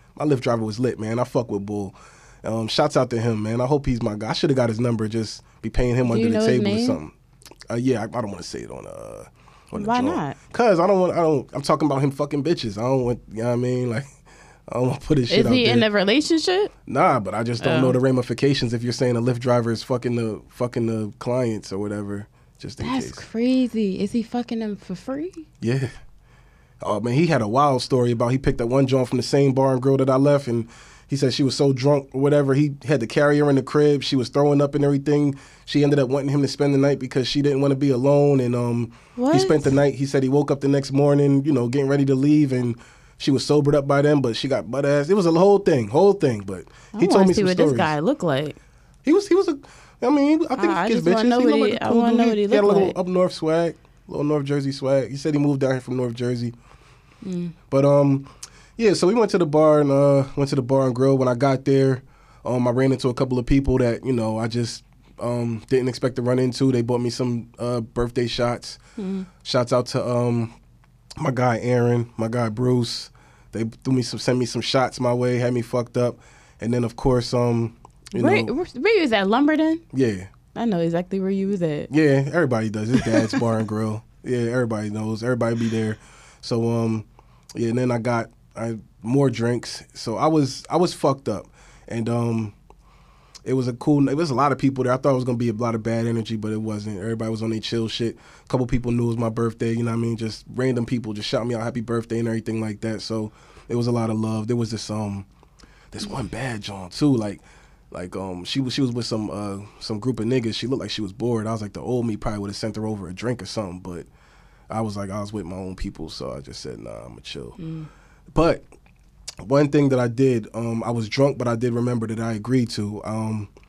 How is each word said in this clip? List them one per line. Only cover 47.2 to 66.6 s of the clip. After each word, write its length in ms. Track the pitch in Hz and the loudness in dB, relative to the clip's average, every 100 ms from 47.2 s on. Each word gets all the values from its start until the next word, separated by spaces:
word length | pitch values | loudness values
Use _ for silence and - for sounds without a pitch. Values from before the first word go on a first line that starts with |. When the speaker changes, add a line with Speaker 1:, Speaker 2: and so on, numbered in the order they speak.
| 190 | 6
Speaker 1:
me 60 | |
Speaker 2:
see 60 | 196 | 4
Speaker 1:
some 60 | 185 | 2
Speaker 2:
what 80 | 180 | 4
this 60 | 156 | 2
Speaker 1:
stories. 100 | 127 | 2
Speaker 2:
guy 220 | 160 151 | 0 0
look 240 | 175 - | 0 0
like. 340 | 170 131 156 - - _ _ - | 0 0 -2 -10 -20 _ _ -6
Speaker 1:
He 80 | - | 2
was, 160 | 370 403 | 2 4
he 60 | |
was 140 | 359 381 | 2 2
a, 100 | 277 - - - - | -2 -8 -20 -20 -4
I 80 | 240 | 2
mean, 380 | 285 285 311 330 | 4 4 2 0
I 80 | 208 | 0
think 40 | - | 0
Speaker 2:
Ah, 80 | - | 2
I 60 | 196 | 2
Speaker 1:
he 60 | |
gets 100 | 214 | 2
Speaker 2:
just 100 | 165 | 2
wanna 120 | 220 240 | 4 4
Speaker 1:
bitches. 20 | |
Speaker 2:
know 100 | 240 | 4
Speaker 1:
He 40 | 254 | 4
Speaker 2:
what 80 | - | 4
Speaker 1:
looked 80 | 208 | 2
Speaker 2:
he, 60 | |
Speaker 1:
like 100 | - | 0
a 20 | |
Speaker 2:
I 40 | - | 0
Speaker 1:
cool 80 | 233 | 2
Speaker 2:
wanna 120 | 233 | 4
Speaker 1:
dude. 60 | 233 | 4
Speaker 2:
know 60 | 233 | 4
what 100 | 214 | 2
he 80 | 202 | 4
Speaker 1:
He 80 | |
had 100 | 214 | 4
a 20 | 202 | 6
Speaker 2:
look 80 | 196 | 4
Speaker 1:
little 100 | 180 | 2
Speaker 2:
like. 100 | - | 0
Speaker 1:
up 80 | 180 | 0
north 260 | 180 180 | 2 0
swag, 400 | - 156 160 170 - _ _ - | 0 0 0 0 -4 _ _ -10
little 160 | 156 | -4
North 200 | 147 151 139 | -2 0 0
Jersey 260 | 143 139 | -2 -2
swag. 380 | 135 131 135 113 | -4 0 0 0
He 60 | 139 | -4
said 160 | 160 | -2
he 40 | 147 | 2
moved 200 | 143 139 | 2 2
down 120 | 135 | 0
here 80 | 131 | 0
from 160 | 127 127 | -2 -4
North 160 | 123 | -4
Jersey. 400 | 117 123 123 120 120 - - - - _ - 190 | -2 -2 -2 -4 -8 -18 -20 -20 -20 _ -16 -8
Speaker 2:
Mm. 260 | 180 170 - - | -8 -8 -12 -2
Speaker 1:
But, 160 | 139 | 2
um, 420 | 143 143 143 135 139 - - - - - | 4 6 4 2 -2 -18 -20 -20 -14 0
yeah, 160 | 226 | 2
so 120 | 160 180 | 4 2
we 60 | |
went 160 | 233 208 | 2 2
to 40 | 190 | 2
the 60 | |
bar 360 | 160 151 156 151 | 2 4 6 6
and, 80 | 147 | 4
uh, 340 | 139 143 139 135 - | 4 4 4 2 -2
went 120 | 139 | -2
to 80 | 139 | 0
the 60 | |
bar 240 | 120 135 131 | 0 2 2
and 80 | |
grill. 240 | 120 135 135 | 2 2 4
When 100 | 127 | 2
I 60 | |
got 320 | 120 139 135 139 | 2 2 0 2
there, 360 | 135 135 127 - - _ - - | 4 4 0 -6 -20 _ -12 -4
um, 200 | 123 123 | 0 0
I 40 | |
ran 220 | 120 135 | 2 2
into 180 | 123 127 | 2 0
a 40 | |
couple 240 | 120 127 123 | 0 0 0
of 60 | |
people 320 | 120 139 135 127 | 2 2 4 2
that, 260 | 120 113 127 | 2 0 -2
you 60 | |
know, 240 | 120 110 110 | -2 -2 -2
I 100 | 113 | -4
just, 360 | 120 117 - - _ _ - | -4 -4 -8 -18 _ _ -8
um, 440 | 117 120 117 110 - | -6 -4 -4 -6 0
didn't 200 | 131 127 | 0 0
expect 280 | 120 131 120 | -2 -4 -2
to 60 | |
run 160 | 120 127 | 0 2
into. 340 | 127 120 | 0 2